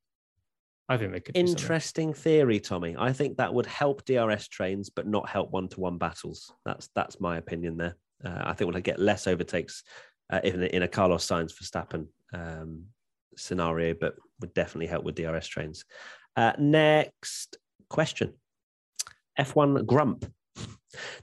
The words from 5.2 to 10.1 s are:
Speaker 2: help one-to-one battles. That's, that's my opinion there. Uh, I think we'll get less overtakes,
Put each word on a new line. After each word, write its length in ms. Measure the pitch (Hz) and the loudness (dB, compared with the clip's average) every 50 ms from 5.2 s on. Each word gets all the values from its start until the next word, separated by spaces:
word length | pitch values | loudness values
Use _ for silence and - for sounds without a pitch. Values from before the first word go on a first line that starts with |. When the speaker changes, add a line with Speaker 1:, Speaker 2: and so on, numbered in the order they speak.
| - - | 0 0
Speaker 2:
help 220 | - 101 87 - | -2 -2 -2 -2
one-to-one 480 | - 95 92 90 - - 92 90 87 85 | -2 -4 -4 -4 -4 -4 -4 -2 -2 -2
battles. 520 | 87 85 - - - 85 78 - - - - _ - | -2 -4 -4 -6 -12 -12 -12 -12 -16 -20 -18 _ -8
That's, 240 | - - - - - - | -8 -8 -8 -8 -8 -4
that's 240 | - - - - - | -4 -4 -4 -4 -6
my 180 | 95 87 85 82 | -4 -4 -4 -4
opinion 400 | 80 - 90 82 85 85 80 82 | -6 -6 -6 -6 -4 -4 -4 -4
there. 180 | 85 87 87 _ _ _ _ _ - | -4 -6 -6 _ _ _ _ _ -10
Uh, 160 | - 87 - - | -8 -8 -6 -4
I 80 | - 85 | -4 -2
think 200 | - 104 87 85 | -2 -2 -2 -2
we'll 80 | 92 | -2
get 180 | - 95 82 - | -2 -2 0 2
less 280 | 92 104 104 - - 95 | 2 2 2 2 2 0
overtakes, 560 | 90 82 87 - - 87 80 - - - - _ - - - - | 0 0 0 -2 -2 -4 -4 -4 -10 -18 -18 _ -20 -20 -20 -20